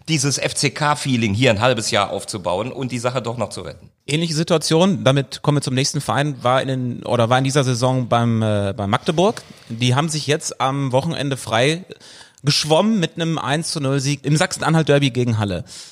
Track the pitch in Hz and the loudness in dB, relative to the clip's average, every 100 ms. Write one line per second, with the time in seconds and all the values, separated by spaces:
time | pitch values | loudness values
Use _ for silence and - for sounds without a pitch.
0 | - 156 131 131 151 - 143 - 147 143 | -2 0 0 0 -2 -2 -2 0 -2 0
1 | 139 123 113 101 127 104 123 117 104 107 | 0 0 2 2 2 4 2 2 0 0
2 | 98 98 - 107 87 90 120 - 131 123 | 0 -2 -6 -6 -4 -2 -4 -6 -6 -4
3 | 120 127 117 117 101 - 85 67 - _ | -4 -4 -4 -4 -6 -6 -12 -16 -20 _
4 | - 143 170 151 165 165 - 160 190 127 | -6 -2 -2 -2 0 0 2 4 4 2
5 | 110 139 135 - - 147 143 127 143 151 | 2 2 0 -4 0 0 0 -2 -2 -2
6 | - 117 147 127 120 131 131 131 123 117 | -2 0 0 -2 0 2 0 -2 -4 -6
7 | - 120 113 127 135 135 127 120 127 131 | -2 0 4 2 2 2 2 2 2 0
8 | 120 120 117 113 110 104 101 98 98 113 | 0 2 2 2 2 0 0 -2 -2 0
9 | - 160 190 233 - - - 113 123 123 | 0 2 2 0 -10 -20 -14 -2 2 2
10 | 160 151 131 156 - - 127 139 135 127 | 0 -4 -2 -2 -4 -2 -2 0 0 0
11 | 165 - 143 131 - 113 135 160 190 - | 0 -2 -4 -6 -2 2 2 0 -6 -18
12 | - - - _ 139 143 147 160 208 226 | -20 -20 -20 _ -2 -2 2 4 4 2
13 | 160 - 165 160 117 147 165 165 135 139 | 0 -2 -2 -2 -2 -2 -2 -4 -2 0
14 | 131 143 - 156 180 - 135 160 151 143 | 0 -2 0 2 0 -2 2 2 4 4
15 | 139 127 123 110 101 90 - - - | 2 0 0 0 0 -4 -8 -16 -20